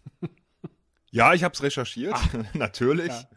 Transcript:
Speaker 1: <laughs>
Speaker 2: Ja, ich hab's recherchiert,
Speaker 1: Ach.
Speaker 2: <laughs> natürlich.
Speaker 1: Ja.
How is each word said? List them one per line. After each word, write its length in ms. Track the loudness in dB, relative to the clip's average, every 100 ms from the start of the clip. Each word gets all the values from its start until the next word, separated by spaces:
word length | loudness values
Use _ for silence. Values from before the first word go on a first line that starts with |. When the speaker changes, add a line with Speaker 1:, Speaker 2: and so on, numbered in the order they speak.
| -20 -12
Speaker 1:
<laughs> 80 | -12 _ _ _ -20 _ _ _ _
Speaker 2:
Ja, 220 | 4 6
ich 120 | 6
hab's 180 | 2 -2
recherchiert, 500 | -4 -2 -6 -6 -4 -2
Speaker 1:
Ach. 180 | -2 -2
Speaker 2:
<laughs> 100 | -6
natürlich. 520 | -4 -4 0 2 2 -2
Speaker 1:
Ja. 160 | -6 -12